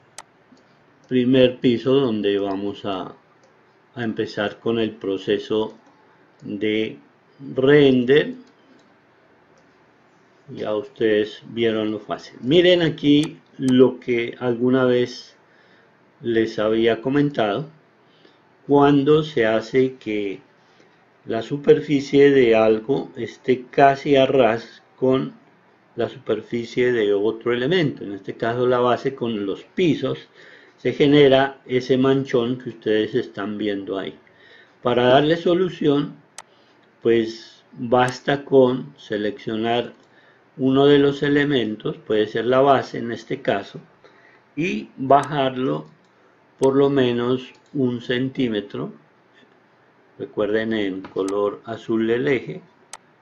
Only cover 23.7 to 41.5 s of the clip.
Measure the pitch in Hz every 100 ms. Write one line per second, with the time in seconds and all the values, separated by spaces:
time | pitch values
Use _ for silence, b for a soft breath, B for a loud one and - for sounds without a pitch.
23.7 | - 139 135 156 139 131 135 117 113 -
24.7 | - _ _ 127 131 151 - _ _ _
25.7 | _ _ - 113 131 - 107 - 120 117
26.7 | - 123 120 104 101 107 113 120 120 131
27.7 | 185 147 - 98 101 - - 113 123 123
28.7 | 123 123 117 135 135 117 110 98 87 -
29.7 | - 180 120 131 135 - B B B B
30.7 | _ 123 123 151 147 143 131 135 - -
31.7 | 127 123 131 131 139 135 127 117 127 123
32.7 | 113 107 107 107 123 - - 101 104 104
33.7 | 101 95 95 92 - _ b b b b
34.7 | b 127 120 123 131 151 170 180 175 185
35.7 | - 147 143 147 - _ - b b b
36.7 | b _ _ 120 117 110 - - - _
37.7 | - 123 123 123 - - 143 - 135 127
38.7 | 131 147 - - 107 104 101 - 110 113
39.7 | 120 117 - b b b b b - 131
40.7 | 135 143 143 143 143 147 143 143